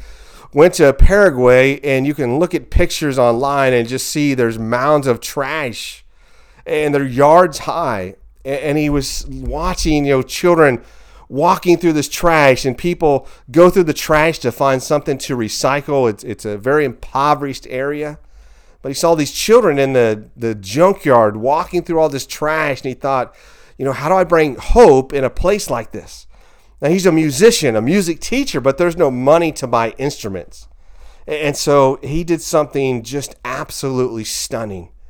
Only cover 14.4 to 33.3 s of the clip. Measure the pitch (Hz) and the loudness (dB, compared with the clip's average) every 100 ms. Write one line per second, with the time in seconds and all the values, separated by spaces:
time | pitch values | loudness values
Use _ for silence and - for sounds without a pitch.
14.4 | 123 - 139 131 - 147 156 135 - 123 | -6 -2 0 0 -2 -4 -2 -6 -6 -6
15.4 | 110 - 135 143 - 139 123 104 135 101 | -6 -4 -2 -2 -2 0 0 -2 -10 -10
16.4 | 107 104 113 151 139 117 - 131 147 143 | -8 -6 0 0 0 -6 -6 -2 0 0
17.4 | 139 131 - 127 139 147 151 151 - - | -4 -10 -12 -8 -6 -6 -10 -12 -20 -20
18.4 | - - _ _ 135 135 170 165 143 - | -20 -20 _ _ -12 -2 0 2 -2 -6
19.4 | - 233 208 139 135 131 113 107 107 - | 2 4 4 0 0 2 2 -2 -8 -10
20.4 | 117 107 95 123 185 196 147 123 110 107 | -8 -8 -8 0 2 2 2 4 4 0
21.4 | 120 151 175 175 175 160 156 139 - - | -2 -2 -4 -6 -4 -2 -2 -2 -10 -8
22.4 | 151 156 151 131 135 131 139 135 120 _ | -4 -2 -4 -4 -8 -8 -4 -4 -4 _
23.4 | - - - - 135 120 147 185 175 170 | -20 -20 -20 -8 -6 -4 -2 0 2 2
24.4 | 151 117 - 226 220 135 131 143 131 - | 2 -2 2 6 8 8 2 -2 -4 -2
25.4 | 180 208 - 120 110 104 - - - - | -2 -2 -4 -8 -8 -14 -16 -20 -20 -20
26.4 | _ _ _ _ 147 185 180 160 156 131 | _ _ _ _ -2 2 2 2 0 4
27.4 | 220 233 143 110 117 202 170 165 - 247 | 4 4 0 0 0 0 -2 -6 -6 -4
28.4 | 277 151 131 135 175 165 147 123 131 165 | -4 -2 -2 0 -2 2 0 0 2 2
29.4 | 170 - 127 117 113 - 139 - 104 95 | 2 -4 -4 -2 -2 -4 -8 -6 -10 -10
30.4 | - - - - - - - - - 151 | -12 -20 -20 -20 -20 -20 -20 -20 -10 -6
31.4 | 151 139 - 143 135 135 131 156 170 160 | -4 -4 0 2 2 0 -6 -6 -4 -6
32.4 | - 160 147 156 147 123 110 139 135 | -2 -2 -2 -4 -4 -4 -6 -10 -10